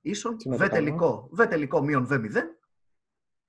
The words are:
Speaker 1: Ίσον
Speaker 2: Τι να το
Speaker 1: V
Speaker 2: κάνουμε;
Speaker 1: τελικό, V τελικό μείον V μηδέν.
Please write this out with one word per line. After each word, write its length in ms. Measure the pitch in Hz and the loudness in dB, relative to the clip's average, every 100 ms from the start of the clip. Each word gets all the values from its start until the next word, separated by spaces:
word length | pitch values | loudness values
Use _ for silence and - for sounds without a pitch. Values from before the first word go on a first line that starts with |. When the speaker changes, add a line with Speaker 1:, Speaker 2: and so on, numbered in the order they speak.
Speaker 1:
Ίσον 360 | - 196 - 226 | -6 -6 -6 -6
Speaker 2:
Τι 120 | 131 | -4
να 80 | 123 | 0
το 60 | |
Speaker 1:
V 40 | 196 | 2
Speaker 2:
κάνουμε; 200 | - 147 | 2 0
Speaker 1:
τελικό, 400 | 160 165 107 - 170 | 2 0 0 -6 0
V 80 | 233 | 2
τελικό 320 | 170 147 160 | 2 0 0
μείον 240 | 143 143 123 | 2 0 2
V 80 | 139 | 0
μηδέν. 380 | 110 127 - - _ _ _ _ _ _ _ _ | 0 -2 -4 -12 _ _ _ _ _ _ _ _